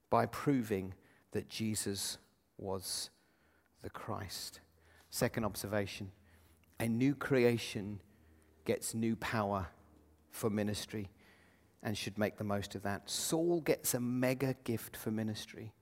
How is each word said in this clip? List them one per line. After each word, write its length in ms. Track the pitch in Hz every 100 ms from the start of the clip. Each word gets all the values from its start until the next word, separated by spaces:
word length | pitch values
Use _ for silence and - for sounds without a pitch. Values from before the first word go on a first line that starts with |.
| -
by 160 | 113
proving 680 | 117 - 147 135 110 98 92 92 - - _
that 160 | 107 -
Jesus 680 | - 110 104 101 98 - - - _ _ -
was 520 | 98 95 - - - _ _ _ _ _ _ _
the 80 | -
Christ." 720 | - - 98 98 - - - - _ - - -
Second 360 | - 123 -
observation, 680 | 107 98 98 104 98 - 98 - - - - - _ -
"a 80 | 117
new 280 | 113 135
creation 840 | 139 - 131 120 117 - 117 101 104 - - - - - -
gets 280 | - 110 -
new 220 | 113 113
power 520 | 110 - 113 101 98 90 - - - - _ _
for 180 | - 113
ministry." 600 | 104 104 104 - 110 98 - - - - _ _ -
and 140 | 113 104
should 200 | - 98
make 200 | 104 -
the 60 |
most 320 | 104 101 95
of 60 | 98
that. 280 | 98 98 -
Saul 520 | - - 165 170 175
gets 320 | 147 - -
a 60 | 123
mega 560 | 120 127 127 131 135 127
gift 340 | - 113 - -
for 140 | 117
ministry. 600 | 110 110 107 - - 110 -